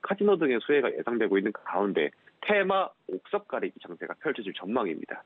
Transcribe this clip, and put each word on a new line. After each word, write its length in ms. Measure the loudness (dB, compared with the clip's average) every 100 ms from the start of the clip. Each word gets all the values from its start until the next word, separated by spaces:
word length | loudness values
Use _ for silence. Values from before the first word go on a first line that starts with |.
카지노 380 | -4 2 4 4
등의 220 | 4 2
수혜가 300 | 2 2 2 0
예상되고 400 | -2 0 4 4
있는 160 | 2
가운데 580 | -4 -6 0 0 2 0 -2 -20 _
테마 480 | 0 2 2 2 0 -6 -10
옥석 420 | -10 -6 -8 -4
가리기 300 | -4 -4 -8 -16
장세가 280 | -12 -10 -6
펼쳐질 320 | -6 -6 -6
전망입니다. 680 | -10 -4 -2 -2 -4 -8 -14